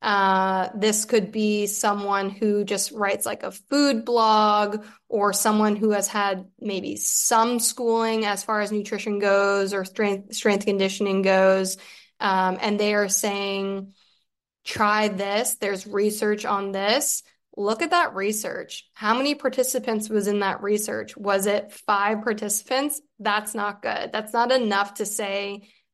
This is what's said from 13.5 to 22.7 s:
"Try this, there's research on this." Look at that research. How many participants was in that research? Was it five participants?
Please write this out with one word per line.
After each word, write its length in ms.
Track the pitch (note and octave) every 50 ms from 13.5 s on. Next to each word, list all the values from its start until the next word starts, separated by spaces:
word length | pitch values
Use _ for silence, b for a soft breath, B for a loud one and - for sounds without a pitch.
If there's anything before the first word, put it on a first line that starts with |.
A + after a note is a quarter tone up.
| G3 G3 G3 G3 G3 G3 G3 G3 b b b b b b b b _ _ _ _ _ _ _
"Try 420 | - - - G#3+ G#3 G#3+ G#3+ G#3+ G#3
this, 480 | F#3+ F#3 G3 G3 G3+ G#3+ B3+ - -
there's 320 | - G#3+ G3 G3+ F#3+ - G#3+
research 560 | G3+ G3+ G#3 G#3 G#3 G#3 A3 G#3 G#3 G#3 -
on 300 | - G3+ G3 G3 G3 G3
this." 500 | G3 G3 G#3 A3+ C#4+ D4 - - - b b b b _ _ -
Look 260 | - G3+ G#3 A3 G#3+
at 100 | E4+ D#4+
that 240 | F#4 F4 E4 - -
research. 720 | F#3+ G3 G#3 G#3+ G#3+ G#3 F3+ - F#3 - - - - - _ _
How 200 | - A3 G#3 A3+
many 180 | B3 C4+ D4 D4
participants 760 | D4 - C4 - - B3+ B3+ - B3+ G#3+ B3 A3+ G#3+ G#3+ G#3+
was 180 | G#3+ G#3 G3+ G#3
in 140 | G#3 G#3
that 200 | G3+ G3 - -
research? 540 | G3+ G3+ G#3 G#3 G#3 - G#3 A3 G#3+ G#3+ -
Was 300 | - G3+ G3+ G3 G3 F#3+
it 260 | G#3 G3+ G#3 G#3 -
five 500 | - - - - G#3 G3 G3+ G#3 A3 G#3+
participants? 800 | G#3+ B3 G#3+ G#3+ A3 G3+ G3+ - - -